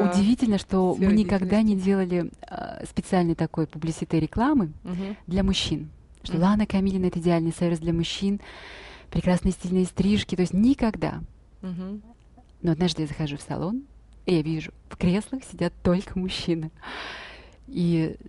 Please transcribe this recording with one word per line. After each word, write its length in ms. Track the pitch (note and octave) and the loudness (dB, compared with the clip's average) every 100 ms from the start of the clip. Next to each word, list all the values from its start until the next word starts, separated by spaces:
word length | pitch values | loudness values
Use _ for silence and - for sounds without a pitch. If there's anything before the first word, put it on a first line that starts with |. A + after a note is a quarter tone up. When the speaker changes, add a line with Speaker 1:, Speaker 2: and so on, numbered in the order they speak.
Speaker 1:
удивительно, 560 | G3+ F3+ G3+ B3 A#3 G3 | 2 4 4 4 4 0
что 320 | - F#3+ F3+ | 2 2 2
мы 60 | E3+ | 4
Speaker 2:
сферы 180 | F#3+ G#3 | 4 4
Speaker 1:
никогда 460 | F#3 G3 F3+ G#3 | 4 2 2 2
не 140 | G#3+ G3 | 4 2
Speaker 2:
деятельности? 100 | F#3+ | 2
Speaker 1:
делали, 460 | G3 F#3 F3 E3 - - | 2 2 0 -2 -8 -14
э, 360 | - - - - | -12 -10 -10 -8
специальной 460 | - - F#3 E3+ E3 | -8 0 2 2 2
такой 320 | D#3+ - D3+ | -2 -2 -4
публицité 520 | D3+ E3 - - D#3+ | -2 -6 -4 -2 0
рекламы 520 | D#3 - B3+ D4 E3 - | 0 0 2 4 2 -4
Speaker 2:
Мгм. 320 | F3+ F3+ G3 G#3 - | -10 -8 -6 -8 -4
Speaker 1:
для 160 | F#3 | 0
мужчин, 480 | G3 F#3 - D3+ D3+ - - - | 2 0 0 -4 -6 -16 -20 -16
что 100 | - | -6
Speaker 2:
Мгм. 80 | E3 | 2
Speaker 1:
Лана 220 | F#3 G#3 G#3+ | 4 4 2
Камилина — 400 | G3 G3 F#3+ F3+ | 2 0 2 0
это 120 | F3 | 0
идеальный 340 | E3+ E3+ E3 | 2 2 2
сервис 260 | - F3 E3+ | 0 0 0
для 140 | E3 | 0
мужчин, 480 | E3 E3 - G3 G3+ - - - - - - - | 0 -2 -2 -2 -2 -6 -18 -18 -18 -20 -20 -6
прекрасные 420 | E3+ F3+ F3+ F#3+ | -2 2 2 2
стильные 320 | F3+ F3 F#3 F3+ | -2 -2 0 0
стрижки, 500 | - F#3+ G#3 - F3+ | 2 2 2 0 0
то 60 | |
есть 120 | F3 | 0
никогда. 680 | F3+ A#3 C#4 A3+ F#3+ D#3 D#3+ E3+ - - - | 4 4 4 0 0 -4 -6 -12 -18 -20 -14
Speaker 2:
Мгм. 400 | F#3+ F3 F#3 G#3 A3 - - - - - | -10 -8 -8 -10 -14 -20 -20 -20 -20 -6
Speaker 1:
Но 100 | E3+ | -2
однажды 300 | D#3 F3+ D#3+ | 2 0 0
я 40 | D#3 | -6
захожу 300 | D3 D3+ C#3+ | -4 -6 -6
в 40 | |
салон, 420 | - C3 D#3+ B3+ C#4 - - - - | -8 -6 -4 -6 -8 -20 -20 -12 0
и 100 | E3+ | 0
я 60 | |
вижу, 300 | D3+ D#3+ E3 - - | 2 -4 -6 -16 -20
в 80 | - | -2
креслах 460 | F3 F#3+ - C4 - | 0 0 -2 -10 -10
сидят 240 | F3+ F3 - | -4 -4 -2
только 360 | F#3 F3+ - F#3+ | 0 0 0 -6
мужчины. 500 | F#3 - - E3 D#3+ - - - - - - - - - - | -4 -4 -2 -2 -4 -10 -16 -12 -12 -14 -16 -18 -20 -20 -10
И, 500 | - E3+ E3 D#3+ - | -2 2 2 0 -4